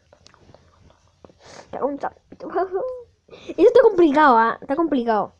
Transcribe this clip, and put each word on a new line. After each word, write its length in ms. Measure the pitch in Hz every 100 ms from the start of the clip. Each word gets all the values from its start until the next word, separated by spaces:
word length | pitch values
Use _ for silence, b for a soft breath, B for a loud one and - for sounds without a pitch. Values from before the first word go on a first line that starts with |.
| _ _ _ _ _ _ _ _ _ _ _ _ - _ B B B
Cago 180 | - 277
en 100 | 277
sa-, 140 | - - _
<laughs> 0 |
esto 180 | - 262 349 370 370 508 508 480 _ _ B B 311
está 260 | 415 480
complicado, 540 | 466 359 330 277 302 226
¿ah? 200 | 226 -
Está 160 | - 285
complicado. 580 | 330 285 233 214 170 _